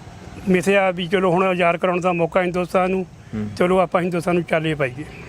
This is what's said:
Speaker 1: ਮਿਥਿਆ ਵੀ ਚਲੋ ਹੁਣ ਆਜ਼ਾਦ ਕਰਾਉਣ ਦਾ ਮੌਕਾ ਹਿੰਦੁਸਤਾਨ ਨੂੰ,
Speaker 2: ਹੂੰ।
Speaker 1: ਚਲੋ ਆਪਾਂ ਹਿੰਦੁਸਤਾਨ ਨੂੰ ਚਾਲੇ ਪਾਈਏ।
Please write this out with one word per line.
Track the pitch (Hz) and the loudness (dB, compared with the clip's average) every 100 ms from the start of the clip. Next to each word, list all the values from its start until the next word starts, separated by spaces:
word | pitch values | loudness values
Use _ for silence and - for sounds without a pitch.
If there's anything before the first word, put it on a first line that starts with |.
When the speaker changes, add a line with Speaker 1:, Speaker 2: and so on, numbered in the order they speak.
| - - - - 196 | -18 -18 -18 -6 0
Speaker 1:
ਮਿਥਿਆ | 180 190 202 190 | 2 4 2 2
ਵੀ | 180 165 | -2 -2
ਚਲੋ | 190 185 | 0 2
ਹੁਣ | 175 | 2
ਆਜ਼ਾਦ | 190 180 170 170 | 2 2 2 2
ਕਰਾਉਣ | 185 175 | 0 0
ਦਾ | 180 | 0
ਮੌਕਾ | 170 160 190 | 0 0 0
ਹਿੰਦੁਸਤਾਨ | 180 180 175 185 185 | 0 -2 0 0 2
ਨੂੰ, | 190 175 - - | 0 -4 -12 -10
Speaker 2:
ਹੂੰ। | 107 104 101 | -8 -4 0
Speaker 1:
ਚਲੋ | 180 185 | 2 2
ਆਪਾਂ | 170 185 | 2 0
ਹਿੰਦੁਸਤਾਨ | 180 175 180 | 0 -2 0
ਨੂੰ | 175 | 0
ਚਾਲੇ | 165 165 160 | 0 0 0
ਪਾਈਏ। | 151 131 127 147 - | -2 -4 -6 -14 -14